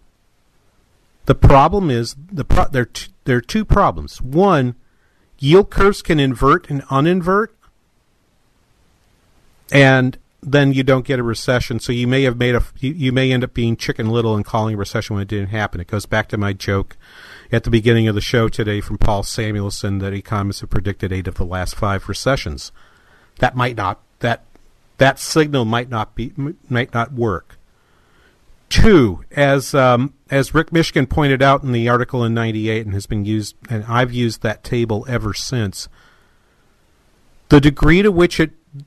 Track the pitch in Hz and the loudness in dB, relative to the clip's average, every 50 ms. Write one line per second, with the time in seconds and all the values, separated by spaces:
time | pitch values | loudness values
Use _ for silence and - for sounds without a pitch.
0 | _ _ _ _ _ _ _ _ _ _ _ _ _ _ _ _ _ _ _ _ | _ _ _ _ _ _ _ _ _ _ _ _ _ _ _ _ _ _ _ _
1 | _ _ _ _ - - - - - 160 147 135 139 160 185 202 190 156 127 117 | _ _ _ _ -2 -2 2 4 6 6 8 8 6 4 2 0 0 0 0 -2
2 | 117 110 - 135 147 180 208 156 - - - 185 180 - - 131 120 - - - | -2 -6 -8 -14 -16 -12 -10 -8 -4 0 2 2 2 2 0 -2 -2 -4 -6 -12
3 | - - - _ - - 127 123 117 - - 220 214 - - 202 196 147 90 82 | -14 -16 -18 _ -4 -2 -2 -2 -2 -2 -4 -4 0 2 2 4 4 2 0 -4
4 | 73 69 - - 143 127 131 165 196 202 180 147 127 123 120 - _ _ _ _ | -8 -12 -12 -10 -8 -4 0 2 2 4 4 2 0 -2 -4 -8 _ _ _ _
5 | _ _ _ _ _ _ _ - 135 139 160 190 202 - - - 196 202 202 - | _ _ _ _ _ _ _ -4 2 4 6 6 6 4 2 2 2 2 2 0
6 | - - 175 151 139 135 123 110 131 135 151 175 - - 147 135 135 - 135 135 | -2 -2 0 2 2 0 0 2 4 4 4 2 0 -4 -8 -8 -6 -4 -2 0
7 | 143 165 180 190 170 180 185 202 220 220 _ _ _ _ _ _ _ _ _ _ | 2 2 0 0 0 0 0 0 -2 -4 _ _ _ _ _ _ _ _ _ _
8 | _ _ _ _ _ _ _ _ _ _ _ _ _ _ _ _ _ _ _ _ | _ _ _ _ _ _ _ _ _ _ _ _ _ _ _ _ _ _ _ _
9 | _ _ _ _ _ _ _ _ _ _ _ _ _ - - 139 139 135 131 131 | _ _ _ _ _ _ _ _ _ _ _ _ _ 0 4 4 6 6 6 4
10 | 127 131 135 - - _ _ _ - 143 127 143 143 139 135 135 131 127 135 131 | 2 0 -2 -6 -14 _ _ _ -6 0 2 2 4 4 2 2 2 2 2 0
11 | 127 - 139 123 123 117 113 - - - 127 123 - - 123 107 - - 127 120 | 0 -2 -4 -2 -2 -4 -6 -4 -2 -2 -2 -2 -2 -4 -6 -6 -4 -4 -4 -2
12 | 123 120 127 135 139 127 117 120 123 123 123 117 110 - - - - 131 160 180 | 0 0 0 2 2 0 0 0 0 0 2 0 0 -2 -6 -8 -6 -6 -4 -2
13 | 139 131 120 131 131 131 131 127 123 123 - - 117 117 117 - - - 139 - | -2 0 0 2 2 2 0 0 -2 -4 -4 -2 -2 -2 -2 -2 -4 -6 -6 -4
14 | 117 110 113 117 113 113 110 104 101 - - 113 107 110 110 101 98 - - 117 | -4 -2 -2 0 0 0 0 -2 -2 -2 -2 -2 -2 -2 -4 -4 -6 -6 -6 -6
15 | 104 - 110 101 101 98 107 104 98 95 104 110 107 101 - 92 85 - - 104 | -6 -6 -6 -6 -6 -6 -6 -6 -6 -6 -4 -4 -4 -4 -6 -8 -10 -8 -6 -8
16 | - - - 110 107 - - 107 101 101 98 98 - - 101 98 98 - - - | -6 -4 -4 -4 -4 -4 -4 -4 -4 -4 -6 -6 -4 -4 -2 -2 -4 -6 -10 -18
17 | - - - - - - - - - - - 117 - 123 117 113 104 117 117 113 | -20 -20 -20 -20 -20 -20 -20 -20 -8 -4 -4 -2 0 2 0 2 4 4 4 4
18 | 113 110 104 104 - - - 120 113 110 - - 117 107 104 104 98 - 107 101 | 2 2 0 -2 -2 -2 0 0 0 0 0 -2 -4 -4 -4 -4 -6 -6 -2 2
19 | - 101 104 98 101 - - - 113 107 107 104 101 101 - - - 104 98 98 | 2 4 4 2 -2 -6 -6 -6 -6 -4 -4 -4 -6 -6 -8 -6 -6 -6 -4 -4
20 | 98 98 98 101 - - 117 104 101 101 98 - - - - - 90 101 98 - | -6 -6 -8 -8 -8 -6 -6 -4 -4 -4 -6 -8 -6 -2 -2 0 0 -2 -4 -4
21 | - 95 92 92 90 92 87 - - 87 90 92 90 - - - - 101 98 95 | -6 -6 -4 -6 -6 -6 -6 -6 -6 -4 -4 -6 -6 -6 -6 -4 -4 -2 -2 -4
22 | - - 98 - - 131 135 131 - - 76 67 - - - - - _ _ _ | -6 -8 -10 -6 -2 -2 -2 -2 -4 -6 -10 -12 -12 -16 -20 -20 -20 _ _ _
23 | _ _ _ _ _ _ _ - - 120 120 123 123 127 120 110 101 92 104 - | _ _ _ _ _ _ _ -2 -2 -2 0 0 -4 -4 -4 -4 -4 -4 -6 -6
24 | _ _ _ - - 120 117 - - - - - _ _ _ _ _ _ _ - | _ _ _ -6 -4 -4 -4 -4 -8 -16 -20 -20 _ _ _ _ _ _ _ 0
25 | 131 135 135 - - - - 160 156 151 143 135 117 110 113 117 123 123 123 110 | 2 2 2 0 -4 -2 0 0 2 2 0 -2 0 0 -2 -2 -4 -4 -6 -6
26 | 107 - - - 113 - - - 139 143 175 - _ - 131 120 127 - - 120 | -6 -6 -8 -10 -10 -10 -8 -8 -8 -8 -10 -12 _ -6 -4 -4 -4 -4 -4 -6
27 | 117 123 143 123 117 113 92 80 - - - - - _ _ _ _ _ _ _ | -6 -4 -4 -4 -2 -2 -2 -4 -8 -12 -20 -20 -20 _ _ _ _ _ _ _
28 | _ _ _ _ _ _ _ _ _ _ - _ _ - - - - 226 208 165 | _ _ _ _ _ _ _ _ _ _ -20 _ _ -2 4 6 8 8 8 8
29 | 127 107 87 - - - - - 143 139 139 139 127 - - 143 131 127 123 120 | 6 4 0 -4 -12 -8 -2 0 2 2 2 0 0 -2 0 2 4 4 4 2
30 | 127 143 - _ _ - 139 139 135 - - 151 160 - - 165 160 - - 165 | 2 -2 -6 _ _ -4 -2 -2 0 0 0 -2 0 0 0 0 0 0 0 0
31 | 135 - - - 151 139 135 123 135 139 135 135 139 131 123 117 117 120 120 120 | 0 0 0 0 2 2 2 2 4 4 2 2 0 -2 -2 0 0 2 2 0
32 | 123 - - 127 120 113 113 117 117 113 107 110 110 110 110 110 113 104 98 98 | 0 -2 -2 -2 -2 0 0 -2 -2 -2 -4 -4 -4 -2 -4 -4 -4 -6 -6 -6
33 | 98 - 113 104 101 104 107 110 104 - - _ - - 120 107 104 117 117 120 | -6 -6 -4 -4 -2 -2 -2 -2 -4 -6 -12 _ -12 -8 -8 -8 -6 -2 0 0
34 | 127 123 120 120 120 117 107 - - 113 107 - - - - 120 117 110 110 104 | 0 0 0 -2 -2 -2 -2 -4 -6 -6 -6 -6 -8 -6 -4 -2 -2 -2 -2 -4
35 | - - 123 117 110 107 95 - - - - 123 113 98 87 - - - - _ | -4 -4 -6 -4 -4 -4 -6 -8 -8 -6 -4 -4 -4 -4 -6 -10 -14 -18 -20 _
36 | _ _ _ _ _ _ _ _ _ _ _ _ _ _ _ _ _ _ _ _ | _ _ _ _ _ _ _ _ _ _ _ _ _ _ _ _ _ _ _ _
37 | _ _ _ _ _ _ _ _ _ - 143 147 135 151 139 - - 151 165 180 | _ _ _ _ _ _ _ _ _ 4 4 6 6 4 2 2 4 4 6 6
38 | 202 214 196 170 180 170 - - 160 151 - _ _ _ - 139 143 | 4 4 4 4 2 2 2 0 -2 -2 -4 _ _ _ -20 -20 -20